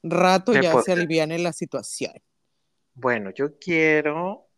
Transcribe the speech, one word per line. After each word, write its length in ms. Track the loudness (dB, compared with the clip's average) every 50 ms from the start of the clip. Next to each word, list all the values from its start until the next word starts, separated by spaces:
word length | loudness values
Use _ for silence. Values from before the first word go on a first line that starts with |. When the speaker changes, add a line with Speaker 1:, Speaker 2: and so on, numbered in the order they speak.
| -6 -2
Speaker 1:
rato 420 | 0 2 4 4 4 2 2 2
Speaker 2:
Me 80 | 2 4
Speaker 1:
ya 160 | 4 4 4 2
se 140 | 4 2
Speaker 2:
podría 0 |
Speaker 1:
aliviane 460 | 0 0 0 0 0 0 0 0 -2 -4
la 120 | -4 -4
situación. 600 | -4 -6 -10 -8 -8 -8 -8 -8 -10 -10 -10 -10 -10 -16 _ _ _ _ _ _ _ _ _ _ _ _ _ _ _
Speaker 2:
Bueno, 360 | -6 -2 -2 -2 -2 -4 -8 -6
yo 240 | -4 -4 -6 -6 _
quiero 920 | -6 -2 0 2 2 4 2 2 0 -2 -4 -4 -6 -6 -8 -10 _ _ _